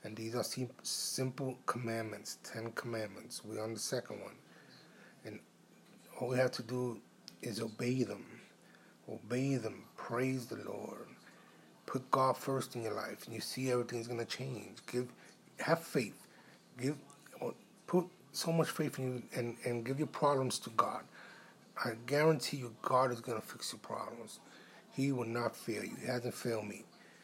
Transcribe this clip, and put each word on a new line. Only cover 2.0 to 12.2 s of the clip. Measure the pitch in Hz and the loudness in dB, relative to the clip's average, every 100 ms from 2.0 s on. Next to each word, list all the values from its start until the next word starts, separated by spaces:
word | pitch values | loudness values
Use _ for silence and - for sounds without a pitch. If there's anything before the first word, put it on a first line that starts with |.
| 110 104 107 - | -2 -6 -8 -10
ten | - 110 113 | -8 -6 -4
commandments. | - 120 113 107 98 120 - | -4 -4 -4 -4 -6 -12 -12
We're | 104 107 | -6 -4
on | 110 | -4
the | 110 | -2
second | - 127 - 104 | 0 -2 -2 -8
one. | 98 - - - - - - - - - | -10 -14 -20 -20 -20 -20 -20 -20 -20 -14
And | 107 104 - - - - - - - - | -12 -12 -14 -20 -20 -20 -20 -20 -16 -2
all | 120 | 2
we | 127 | 6
have | 127 | 6
to | - | 4
do | 113 123 123 107 - - - - | -2 0 0 -2 -10 -20 -20 -8
is | 123 107 | -4 -2
obey | 113 107 123 131 | -2 0 2 4
them. | 110 101 87 - - - - - - - - | 2 0 -8 -16 -18 -20 -20 -20 -20 -18 -10
Obey | 110 107 123 139 131 | -10 -2 2 4 2
them. | 110 95 - - | 0 -6 -14 -12
Praise | - 117 131 131 117 | -2 2 2 2 -2
the | 107 | -8
Lord. | 101 104 107 104 - - - - - - - - - | -6 -6 -6 -8 -12 -16 -20 -20 -20 -20 -20 -16 -4
Put | 131 127 | -4 2
God | 135 | 6